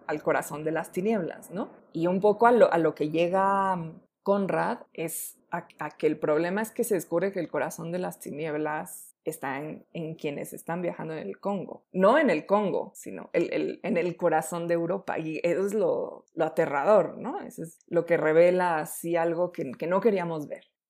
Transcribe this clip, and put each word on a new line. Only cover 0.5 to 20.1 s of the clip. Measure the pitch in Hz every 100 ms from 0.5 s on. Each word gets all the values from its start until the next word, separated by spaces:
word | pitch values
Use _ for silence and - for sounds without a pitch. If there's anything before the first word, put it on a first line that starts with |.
| 151
de | 156
las | 160 170
tinieblas, | 185 202 226 165 - -
¿no? | 170 285 - _
Y | - 170
un | 185
poco | 208 202 233
a |
lo, | 240 185
a | 170
lo | 160
que | - 151
llega, | 160 175 190 196 196 190
mm, | 180 160 - _ _
Conrad | - 202 185 160 175 240 -
es | - 165 - - - -
a, | 170 - -
a | 151
que | - 156
el | 151
problema | 156 151 170 196
es | 220
que | -
se | 233
descubre | 185 - 170 196
que | 196
el | 156
corazón | - 139 - 165
de | 180
las | 180 175
tinieblas | - 143 160 151 151 151 180 - - _
está | - 160 139 135
en, | 151 - _
en | - 160
quienes | 165 151 143 -
están | - - 170
viajando | 170 175 160
en | 156
el | 196 -
Congo. | 196 202 - - _
No | 180 190 277
en | 277
el | 156 -
Congo, | 202 202 - -
sino | - - - -
el, | - 170
el, | - 156 -
en | - 170
el | 175 170
corazón | 175 156 160 170 170
de |
Europa. | 170 170 190 - -
Y | 160 156
eso | 170 170 196
es |
lo, | 214 175 - - - _
lo | - 156
aterrador, | 160 156 143 151 214 - -
¿no? | 208 370
Eso | - -
es | 165 - -
lo | 170 165
que | 160
revela | 156 156 175 180 180 160
así | 170 - 170 170
algo | 170 165 175
que, | 170 139
que | 113 160
no | 185
queríamos | 220